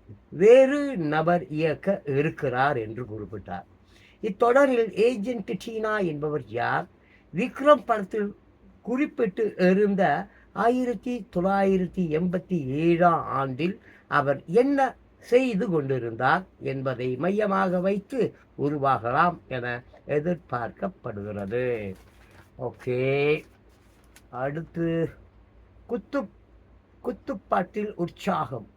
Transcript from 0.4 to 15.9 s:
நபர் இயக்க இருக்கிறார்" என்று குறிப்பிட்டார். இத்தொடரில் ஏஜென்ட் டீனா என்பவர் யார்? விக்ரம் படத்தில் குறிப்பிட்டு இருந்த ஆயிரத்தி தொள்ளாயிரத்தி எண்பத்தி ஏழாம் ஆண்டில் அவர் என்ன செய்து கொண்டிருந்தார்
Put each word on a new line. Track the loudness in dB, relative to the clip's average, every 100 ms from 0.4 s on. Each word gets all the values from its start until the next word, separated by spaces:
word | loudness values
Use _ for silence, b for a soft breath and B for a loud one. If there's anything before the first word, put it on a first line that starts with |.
| 8 10 8 4 -2 -4
நபர் | -2 0 2 0 0
இயக்க | -2 -2 -2 -2 -4 -2
இருக்கிறார்" | 0 0 -2 -4 0 0 0
என்று | -4 -8 -10
குறிப்பிட்டார். | -10 -12 -12 -12 -12 -14 _ b b b b
இத்தொடரில் | -8 2 4 6 6 4 0
ஏஜென்ட் | 2 2 2 -4 -6 -6 -8 -8
டீனா | -6 -4 -2 -2
என்பவர் | -4 -4 -4 -6
யார்? | -4 -2 -2 -4 b b b b -4
விக்ரம் | -4 0 4 4 4
படத்தில் | -2 -2 -6 -6 -8 _ _ -20 -16
குறிப்பிட்டு | -6 -4 -2 -2 -2 0 -4 2
இருந்த | 2 4 4 2 2 0 -4 b b
ஆயிரத்தி | 0 2 2 0 -4 -6 -8 -6 -2
தொள்ளாயிரத்தி | 0 2 4 2 0 -2 -2
எண்பத்தி | 0 0 -2 -2 -4 -2
ஏழாம் | 0 2 6 4 4 0
ஆண்டில் | -2 -2 -2 -4 -4 B B B
அவர் | 0 2 -2 0
என்ன | 2 2 2 0 -2 _ _
செய்து | 2 2 4 0 0
கொண்டிருந்தார் | 0 0